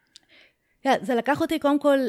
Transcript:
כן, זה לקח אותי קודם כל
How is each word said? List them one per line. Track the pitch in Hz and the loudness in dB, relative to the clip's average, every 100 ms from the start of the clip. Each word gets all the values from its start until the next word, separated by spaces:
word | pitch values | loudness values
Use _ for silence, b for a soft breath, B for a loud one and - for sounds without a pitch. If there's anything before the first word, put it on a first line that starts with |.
| b b b b b b b b | b b b b b b b b
כן, | 269 247 | -2 -2
זה | 196 233 | 0 -4
לקח | 226 285 | -2 -2
אותי | 285 320 | -2 -2
קודם | 285 294 | 0 0
כל | 294 277 | 2 2